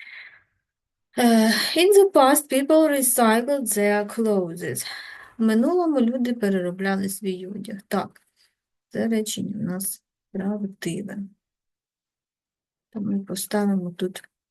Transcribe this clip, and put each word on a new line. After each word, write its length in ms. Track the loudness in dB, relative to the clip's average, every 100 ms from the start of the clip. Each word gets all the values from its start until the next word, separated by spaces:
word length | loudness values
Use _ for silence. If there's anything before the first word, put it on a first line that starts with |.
| -20 -20 -20 -20 _ _ _ _ _ _ _ 0
Е, 360 | 4 4 4 2 0 2
in 180 | 6
the 180 | 8 8
past, 380 | 6 6 4 2
people 380 | -2 4 4 4
recycled 760 | 2 0 2 4 4 0 -2 -2
their 500 | 0 0 0 -2 -2
clothes. 680 | 0 0 -2 -6 -8 -8 -10 -14 -16 -20 -16 -2
В 60 |
минулому 580 | 0 2 2 2 2 2
люди 320 | 0 0 -2
переробляли 760 | -2 -2 0 -2 -4 -2 -2 -4
свій 380 | -6 -8 -8 -10
одяг. 340 | -12 -12 -14 -6
Так, 340 | -6 -6 _ _ _ _ _ _ _ _
це 180 | -6 -2
речення 480 | -2 -4 -6 -8 -6
у 40 |
нас 400 | -6 -6 -8 -10 _ _ _ -6
правдиве. 800 | -4 -4 -6 -8 -8 -6 -8 -10 -12 _ _ _ _ _ _ _ _ _ _ _ _ _ _ _ _
То 120 | -8
ми 180 | -4 -4
поставимо 720 | -6 -10 -4 -2 0 -2 -4
тут 320 | -6 -8 -8 -20 _ _